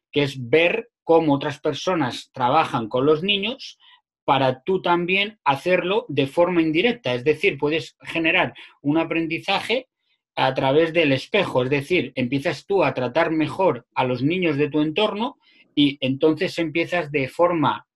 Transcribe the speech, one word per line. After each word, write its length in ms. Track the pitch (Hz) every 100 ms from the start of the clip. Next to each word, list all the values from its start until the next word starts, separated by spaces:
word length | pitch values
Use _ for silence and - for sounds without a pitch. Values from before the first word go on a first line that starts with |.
| _
que 120 | 147
es 260 | 143 135 120
ver 400 | 156 170 - - _ -
cómo 300 | 165 160 139
otras 260 | 147 139
personas 720 | 156 135 - 180 131 - -
trabajan 560 | - 123 151 151 131 110
con 160 | 127 139
los 180 | 156
niños 540 | 190 202 202 262 - - _ - _ _ -
para 380 | 135 131 127
tú 180 | - 185
también 580 | 151 175 175 190 202 -
hacerlo 640 | - 135 180 180 175 208 -
de 200 | 143 135
forma 340 | 170 175 175
indirecta. 520 | 160 156 233 247 127
Es 100 | 123
decir, 340 | 127 151 202 139
puedes 400 | 147 160 151 _
generar 520 | - 165 160 175 143 - - _
un 160 | 143 156
aprendizaje 920 | 165 165 160 160 147 196 - 240 - _ _ _ _ -
a 180 | 131
través 400 | 135 135 143 165
del 180 | 165 156
espejo, 520 | 131 - 208 175 127
es 60 | 127
decir, 420 | 143 135 180 120 -
empiezas 500 | 123 139 170 143 -
tú 180 | 196
a 100 | 147
tratar 380 | 127 123 139 165
mejor 540 | 160 151 127 185 131 -
a 100 | -
los 200 | 131 123
niños 340 | 139 180 175 139
de 120 | 147
tu 120 | 151
entorno 560 | 156 151 214 202 247 - _ _ _ -
y 220 | 143 139
entonces 560 | 131 135 160 156 185 -
empiezas 540 | 165 151 151 175 151
de 160 | 143 131
forma 580 | - 170 170 135 107 -